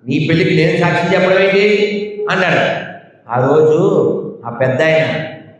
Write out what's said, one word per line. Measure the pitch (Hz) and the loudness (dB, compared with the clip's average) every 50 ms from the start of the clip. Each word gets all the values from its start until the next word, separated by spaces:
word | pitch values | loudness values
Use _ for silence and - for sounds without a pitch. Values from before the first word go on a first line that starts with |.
| _ | _
నీ | 120 147 160 151 160 | -4 -2 -2 0 0
పెళ్ళికి | 165 165 185 - 165 | 0 2 2 2 2
నేను | 160 156 165 - | 2 2 2 2
సాక్ష్యం | - 170 175 175 175 175 180 185 180 | 0 0 0 0 -2 0 0 0 2
చెప్పడం | 180 185 190 190 196 | 2 2 2 2 2
ఏంటి?" | 190 190 196 202 208 208 202 208 208 208 208 - - - - - 208 | 2 2 2 2 2 2 2 0 0 -2 -4 -6 -8 -8 -8 -4 -4
అన్నాడు. | 185 190 185 170 165 - 131 - - - - - - - - - - - _ 113 | -2 0 0 0 0 0 0 -2 -4 -6 -8 -12 -16 -18 -20 -20 -20 -20 _ -6
ఆ | 113 127 127 | -2 -2 0
రోజు | 135 147 156 156 156 156 165 190 - - - - - - - - - - - - | 2 4 4 4 4 4 2 2 2 2 2 0 0 -2 -4 -6 -8 -12 -12 -12
ఆ | - | -12
పెద్ద | - - 131 127 - - | -4 -2 -2 -2 0 0
ఆయన | 160 160 160 156 - - 160 - - - - - - - - | 2 2 2 2 0 0 -4 -6 -8 -10 -14 -16 -20 -20 -20